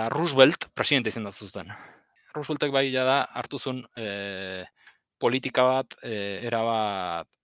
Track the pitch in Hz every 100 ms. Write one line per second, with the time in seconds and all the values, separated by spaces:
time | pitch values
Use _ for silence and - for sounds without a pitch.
0 | 113 139 170 135 135 - - - 123 143
1 | 113 113 104 98 98 101 87 107 - -
2 | _ _ _ 151 147 147 151 139 135 127
3 | 131 139 127 123 120 135 - 127 123 -
4 | 110 101 98 95 95 95 90 _ - _
5 | _ - 120 127 127 127 127 131 135 -
6 | 123 107 101 98 120 113 113 113 107 98
7 | 90 85 82 _